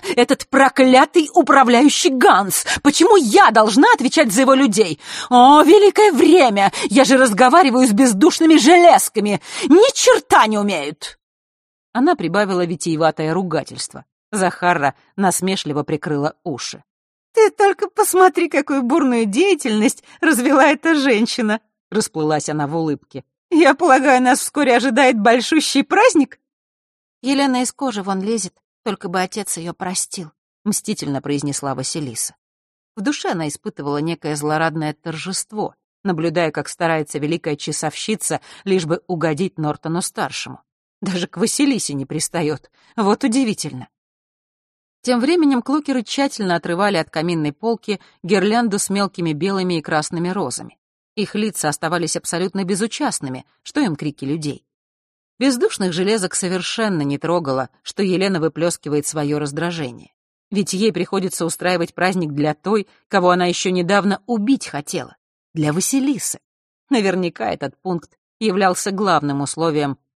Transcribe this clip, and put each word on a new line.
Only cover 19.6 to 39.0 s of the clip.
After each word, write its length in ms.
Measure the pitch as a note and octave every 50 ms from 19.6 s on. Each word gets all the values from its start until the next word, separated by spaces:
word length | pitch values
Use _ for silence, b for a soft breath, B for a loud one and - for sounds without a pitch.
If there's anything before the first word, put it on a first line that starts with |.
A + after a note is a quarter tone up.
| - A#3+ G#3+ G#3+ G#3+ C4+ - - b b b b
развела 460 | E4+ D#4+ D4 A3 A#3+ D#4 D#4+ C4 D4
эта 300 | C#4+ D4+ - - E4 D#4+
женщина!» 640 | D4 C4 C#4 A3+ G#3 A#3 - - - A3 G#3+ G#3+ A3 - _ _ _ _ _
расплылась 580 | F#3 A3 - - - D#3+ D3+ D3+ D#3 D3 - -
она 160 | D3+ D3+ D3
в 100 | C#3 D#3+
улыбке. 480 | E3 D#3+ D#3 C#3+ - _ _ - C3 - _ _ _ _ _
«Я 240 | F4+ D4+ F4 C4+ D4+
полагаю, 460 | - F4+ D#4 C4 D4 C#4+ D4 B3+ B3+
нас 180 | B3+ B3 C4 -
вскоре 360 | - - - D4 C#4+ B3+ A#3
ожидает 440 | A#3+ A3+ C4+ A3 D4 C4+ B3+ B3+ G#3+
большущий 640 | G3+ A#3+ A#3 B3+ A3 - D#4+ D#4 - - - C#4 C#4
праздник?» 560 | - F#4 G4 A#4 B4+ G4+ D#4+ C4 - - - _ _ _ _ _ _ _ _ _ _ _ _ _ _ _ _
«Елена 400 | - C4 C#4 C4+ C#4 C4+ B3+ B3
из 100 | B3 -
кожи 300 | - - C#4+ B3+ G#3 G#3
вон 220 | F#3+ G3+ G3 F#3+ F#3+
лезет, 320 | G#3+ A#3 A3 F#3 F3+ - _ _ _ _ _ -
только 240 | G#3+ G3 - -
бы 140 | F3+ F3+ F#3
отец 360 | F#3 F3+ - G#3+ G3 - -
ее 180 | F3 E3 F3 -
простил», 560 | - F#3 F3+ F#3 - - - - G3 E3 D3+ - _ _ _ _ _ -
мстительно 560 | G#3 G3+ - - G#3+ G#3 - D#3 D3 C#3 C3+
произнесла 540 | - C#3+ C#3+ C#3 C#3+ C#3+ C3+ - C#3+ C#3 C3
Василиса. 600 | B2+ C3+ - - E3 D3 B2+ A2+ - - - - _ _ _ _ _ _ _ _ _ _ _ _
В 60 | -
душе 280 | G3 C#4+ D4 - - F#4
она 180 | G#3+ E3 D#3
испытывала 520 | D3 - - - G#3+ - - C#3+ C#3+ C#3+ D3
некое 360 | D#3 E3+ E3 - - D3+ D3+
злорадное 600 | D3 D3 D3+ D3+ D#3 E3 E3 D3+ D#3+ D3+ D3+ D3+
торжество, 800 | - - E3+ D#3+ D#3 - F#3 F#3 - - - G#3+ G#3+ F3+ - - _ _ _ _ _ -
наблюдая, 460 | G3 F3 D#3 E3 E3+ D#3 F3 E3+ D#3
как 200 | - D3+ C#3+ -
старается 500 | - - F3 E3 E3 D#3 D3 - - C#3+
великая 360 | D3 D3 E3 E3 - D#3+ D3
часовщица, 840 | - - D#3+ D3+ - D#3+ D3+ - - - - A3 - - - D#3+ B B B B B B
лишь 240 | G3 F#3 F#3+ D#3+
бы 160 | E3 F3 -